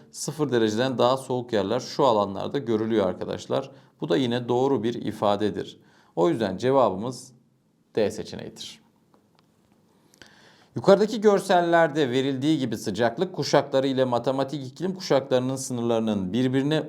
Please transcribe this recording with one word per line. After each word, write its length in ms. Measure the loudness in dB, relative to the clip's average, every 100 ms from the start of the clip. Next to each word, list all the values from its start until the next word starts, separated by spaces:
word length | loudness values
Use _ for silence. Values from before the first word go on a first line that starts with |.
| -18
Sıfır 420 | -12 -10 -4 0
dereceden 460 | 2 2 2 -2 2
daha 180 | 2 2
soğuk 360 | -2 -6 -2
yerler 280 | -2 0 -2
şu 240 | -4 0
alanlarda 540 | 2 4 0 -4 -6 -6
görülüyor 480 | -2 -2 2 2 0
arkadaşlar. 640 | -2 -8 -8 -4 -4 -4 -16 _ -10
Bu 80 | -2
da 80 | 0
yine 320 | 0 -2 0
doğru 340 | 0 2 0
bir 120 | -2
ifadedir. 840 | -4 -8 -2 0 2 0 -4 -10 -14 _ _ _ 0
O 120 | 0
yüzden 280 | 2 -2 -2
cevabımız 760 | 0 4 2 0 -8 -10 -18 _ _ _ _ _ _ -2
D 140 | -2
seçeneğidir. 720 | -2 -12 -12 -16 -16 -18 -18 _ _ _ _ _ _ _ _ _ _ _ _ _ _ -20 _ -20 _ _ 0
Yukarıdaki 440 | 6 6 4 2
görsellerde 880 | 4 4 4 2 4 4 4 2 2
verildiği 480 | 2 0 0 0 0
gibi 180 | 0 -4
sıcaklık 560 | -4 0 0 0 -6
kuşakları 540 | -4 2 2 4 0 0
ile 180 | 0
matematik 640 | 0 0 -2 -2 -4 -6 -10
iklim 280 | -8 -8
kuşaklarının 640 | -6 0 0 2 0 0 -6
sınırlarının 760 | -6 -4 0 0 0 -2 -2
birbirine 500 | -2 0 0 0 -2